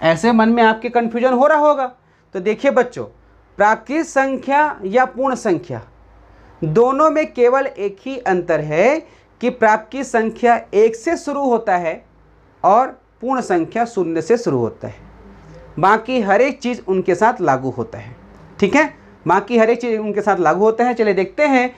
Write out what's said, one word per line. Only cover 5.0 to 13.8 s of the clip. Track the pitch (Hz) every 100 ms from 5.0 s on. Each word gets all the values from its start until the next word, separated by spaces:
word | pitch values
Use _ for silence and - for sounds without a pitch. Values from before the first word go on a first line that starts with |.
| 254
पूर्ण | 240 269 240
संख्या | 226 165 - 120 - _ _ - - - - -
दोनों | 160 156 240 269 311
में | 311 302
केवल | 254 240 262 269
एक | - 202 196
ही | 262 269
अंतर | - 185 160 160
है | 151 156 214 311 - _ _ _
कि | 240
प्राकृत | 247 220 214 214 254 254
संख्या | 233 220 220 240 226 - 196
एक | 226 226
से | - 330
शुरू | - 285
होता | 277 226 226 180
है | 165 202 - _ _ _ _ _
और | 175 214 262 - _ _
पूर्ण | 240 262
संख्या | - 180 160 226